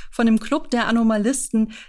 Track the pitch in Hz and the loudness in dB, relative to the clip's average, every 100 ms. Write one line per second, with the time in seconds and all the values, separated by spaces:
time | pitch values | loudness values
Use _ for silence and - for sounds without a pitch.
0 | - - 226 220 - 311 311 233 214 233 | -10 0 2 2 2 -2 0 -2 0 2
1 | 220 214 214 277 - 220 214 - | 2 2 0 -2 -2 -2 -2 -6